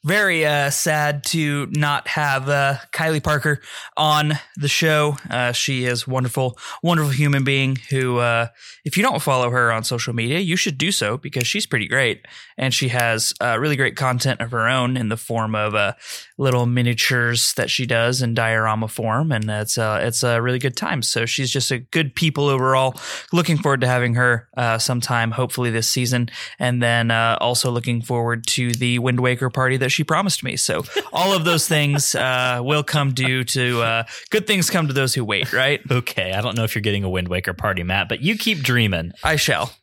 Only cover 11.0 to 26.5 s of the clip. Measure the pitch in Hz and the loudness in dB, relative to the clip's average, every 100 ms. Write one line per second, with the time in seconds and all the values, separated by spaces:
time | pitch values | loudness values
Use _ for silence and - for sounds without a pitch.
11 | 104 127 - 131 123 202 - 123 104 127 | -2 -4 -6 -2 -2 -2 -2 -2 0 0
12 | 123 - - - - - 131 120 131 123 | 0 -2 -10 -20 -18 -4 -2 0 0 0
13 | 117 110 - - 120 113 151 139 135 - | 2 2 -2 -2 0 2 2 2 0 0
14 | 135 123 135 127 117 120 113 131 123 127 | 0 0 0 -2 -4 0 2 2 0 0
15 | 113 110 - 113 110 107 107 104 101 - | -2 -4 -4 -4 -2 0 0 2 0 -2
16 | - - - - 135 123 120 123 120 113 | -14 -14 -14 -2 2 2 2 2 2 2
17 | - 127 120 117 - - 85 - 123 117 | 2 2 2 0 0 0 -2 -2 0 2
18 | 117 127 123 117 113 113 110 110 110 - | 2 0 0 0 2 2 2 0 -4 -4
19 | 113 113 160 120 107 107 104 - 110 107 | -2 0 0 0 -2 -4 -2 -2 0 0
20 | 117 117 123 117 123 127 131 123 214 175 | -2 0 2 2 0 0 -2 -4 -4 -2
21 | - - 113 - 127 135 123 127 - 165 | -2 -2 -2 -2 -2 -2 -2 -4 -2 -2
22 | 147 - 165 143 143 135 131 131 131 131 | -2 0 0 2 0 2 2 4 2 -2
23 | - - - 170 170 156 151 135 123 127 | -12 -12 -2 0 2 2 2 2 2 2
24 | 120 120 123 117 - - 120 113 - 123 | 2 4 4 2 -2 -2 0 0 0 -2
25 | - 120 113 110 123 - 123 113 113 - | 0 0 0 -2 -4 -2 -2 0 -2 0
26 | 123 123 117 - - | 0 0 -2 -6 -14